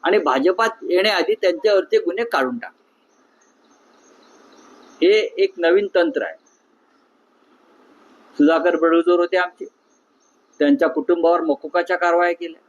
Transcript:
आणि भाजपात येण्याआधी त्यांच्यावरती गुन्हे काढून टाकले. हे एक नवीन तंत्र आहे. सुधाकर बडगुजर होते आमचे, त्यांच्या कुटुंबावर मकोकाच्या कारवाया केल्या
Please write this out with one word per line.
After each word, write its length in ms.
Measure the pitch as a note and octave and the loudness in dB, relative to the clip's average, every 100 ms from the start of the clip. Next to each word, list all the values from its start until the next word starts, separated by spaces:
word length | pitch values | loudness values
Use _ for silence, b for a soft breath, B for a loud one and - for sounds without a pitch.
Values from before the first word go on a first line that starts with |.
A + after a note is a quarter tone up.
आणि 140 | E3+ G3+ | 0 -2
भाजपात 520 | D3+ C3 D#3 F#3 A3+ - | 0 0 0 0 -2 -4
येण्याआधी 500 | - F3+ G3+ F#3+ E3+ | -4 0 0 0 -2
त्यांच्यावरती 640 | G#3+ F#3 E3+ G#3+ G3 E3+ A3 | -2 -2 0 0 0 2 -2
गुन्हे 280 | E3+ F#3 A#3 | -2 -4 -4
काढून 320 | D3+ C3 A#2+ | -2 -2 -6
टाकले. 260 | - _ _ _ _ _ _ _ _ _ _ _ _ _ _ _ _ _ - - - - - - | -12 _ _ _ _ _ _ _ _ _ _ _ _ _ _ _ _ _ -20 -20 -20 -20 -20 -2
हे 180 | E3+ G#3+ - - | 2 2 0 -2
एक 100 | F#3+ - | -4 0
नवीन 300 | E3 F#3 G#3 F#3 | 2 2 2 0
तंत्र 280 | E3+ - | 0 -2
आहे. 120 | E2+ D#2+ _ _ _ _ _ _ _ _ _ _ _ _ _ _ _ _ _ _ _ - | -6 -12 _ _ _ _ _ _ _ _ _ _ _ _ _ _ _ _ _ _ _ 0
सुधाकर 380 | D3 D#3+ F3 E3+ | 2 2 0 0
बडगुजर 440 | E3 E3 E3+ F3 | 2 2 2 0
होते 180 | F3 F#3 | 2 -2
आमचे, 280 | F3+ _ - _ _ _ _ _ _ _ _ _ | -4 _ -20 _ _ _ _ _ _ _ _ _
त्यांच्या 300 | D3 C#3+ D#3+ | 0 2 2
कुटुंबावर 520 | D#3 - F3 E3 E3+ | -2 -2 0 2 0
मकोकाच्या 560 | E3 C#3+ D#3 F3 F3 F3+ | 0 -4 -4 -4 -2 -2
कारवाया 360 | F3 E3+ F3 | 0 2 0
केल्या 280 | E3+ E3+ D#3+ | -2 -8 -14